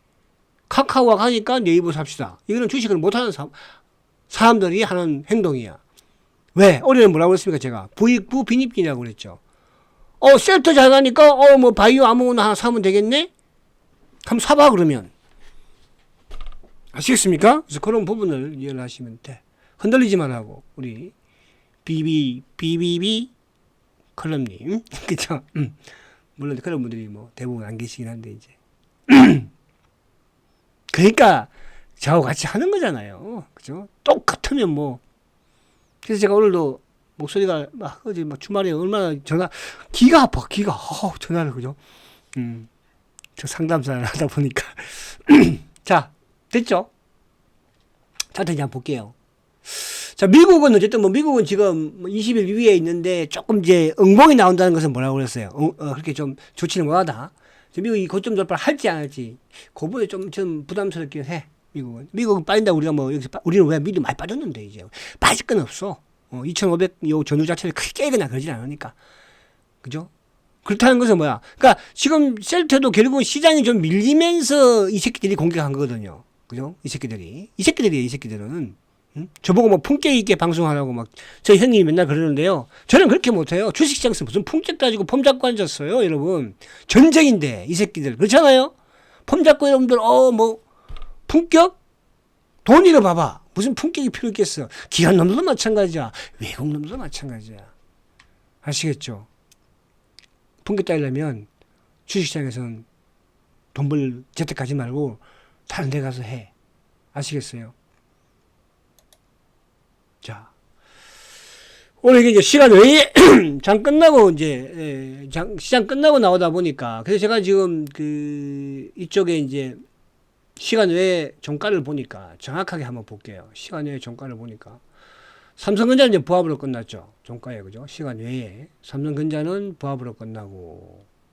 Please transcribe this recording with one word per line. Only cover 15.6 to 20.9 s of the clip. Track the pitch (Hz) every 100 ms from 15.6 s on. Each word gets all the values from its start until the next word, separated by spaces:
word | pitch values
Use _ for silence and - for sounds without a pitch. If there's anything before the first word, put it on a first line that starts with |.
| - _ _ _ _ _ _ - - - - - -
아시겠습니까? | - 254 254 190 165 202 294
그래서 | - 147
그런 | 208 226
부분을 | 180 220 196 139 139 147
이해를 | 139 131
하시면 | 123 - 123 113
돼. | - 127 _ _ _ _
흔들리지만 | 208 254 240 190 147
하고, | 123 110 - _ -
우리 | 127